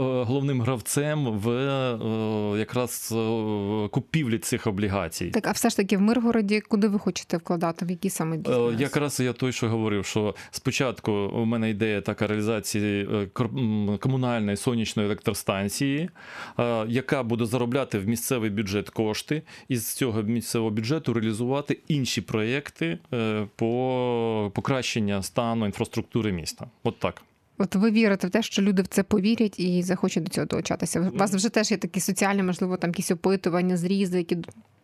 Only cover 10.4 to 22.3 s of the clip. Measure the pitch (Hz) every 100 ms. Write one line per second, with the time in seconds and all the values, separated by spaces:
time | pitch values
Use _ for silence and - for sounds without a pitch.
10.4 | - - 131 - 131 143 - 104 98 113
11.4 | 113 117 110 101 110 101 107 101 107 107
12.4 | 104 110 - 107 104 101 98 107 98 -
13.4 | 113 135 113 107 104 101 135 131 123 120
14.4 | 101 101 131 117 107 113 104 107 113 98
15.4 | - 98 101 - 139 143 175 - - -
16.4 | - - 120 113 110 120 131 143 117 113
17.4 | 117 123 120 135 127 104 98 117 - 127
18.4 | 107 101 98 101 95 - 107 107 - 156
19.4 | - - - 123 - - 131 107 104 117
20.4 | 110 120 110 107 113 160 135 117 110 107
21.4 | 123 139 143 139 - 147 120 120 -